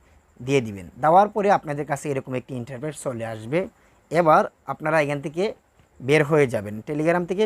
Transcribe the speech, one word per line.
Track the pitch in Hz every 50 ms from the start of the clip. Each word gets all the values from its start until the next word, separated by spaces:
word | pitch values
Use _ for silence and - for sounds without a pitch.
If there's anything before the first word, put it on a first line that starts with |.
| _ _ _ _ _ _ _ _ 120
দিয়ে | 131 139 139 120
দিবেন। | 110 101 98 90 80 - 113 135
দেওয়ার | 156 165 185 208 208 208
পরে | 220 190 202 190 156
আপনাদের | - 156 147 143 151 143
কাছে | 147 139 - 151 139
এরকম | 131 - 139 127 127
একটি | 120 - 139 123
ইন্টারফেস | 117 117 139 120 139 156 143 - -
চলে | 143 123 113 113 113 113
আসবে। | 110 107 117 147 175 190 - - _ _ _ _ _ _ _ 147 165
এবার | 175 156 156 185 214 - - _ _ - 139
আপনারা | - 156 156 156 160 147
এখান | 143 147 143 139
থেকে | 139 143 170 190 220 - - _ _ _ _ _ _ _ _ 127 127
বের | 147 156 151 139
হয়ে | 160 151 143 123 123
যাবেন, | 107 98 104 104 110 - -
Telegram | 151 147 156 165 170 175 175 165
থেকে | 190 185 220